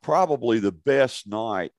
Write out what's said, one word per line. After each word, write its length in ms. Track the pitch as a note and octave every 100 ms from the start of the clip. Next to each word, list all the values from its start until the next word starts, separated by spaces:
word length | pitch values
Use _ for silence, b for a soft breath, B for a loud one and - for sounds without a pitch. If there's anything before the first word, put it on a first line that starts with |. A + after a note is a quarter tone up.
probably 560 | - D#3+ F3+ C#3 A#2+ A2+
the 140 | G2+
best 520 | E2 C#3+ C3+ C3 - G#2
night 460 | G#2+ A2+ G2 E2+